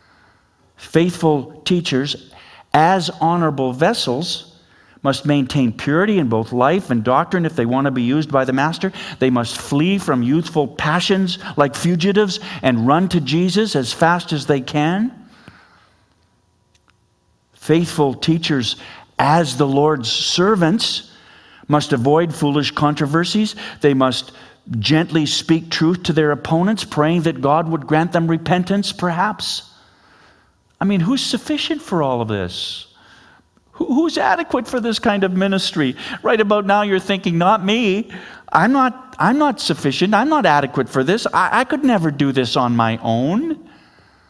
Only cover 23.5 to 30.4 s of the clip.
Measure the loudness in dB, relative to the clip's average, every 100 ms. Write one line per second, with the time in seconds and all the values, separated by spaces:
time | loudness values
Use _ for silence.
23.5 | -6 -16 0 2 4 2 0 -8 -18 -20
24.5 | _ -8 -6 2 2 2 0 0 -4 0
25.5 | 0 0 -2 0 0 0 2 2 0 0
26.5 | 0 0 -2 -4 0 2 2 0 0 2
27.5 | 2 0 -4 0 0 2 0 0 -2 0
28.5 | -2 0 -2 -2 -4 -4 -2 -4 -4 -8
29.5 | -10 -12 _ _ _ _ _ -20 _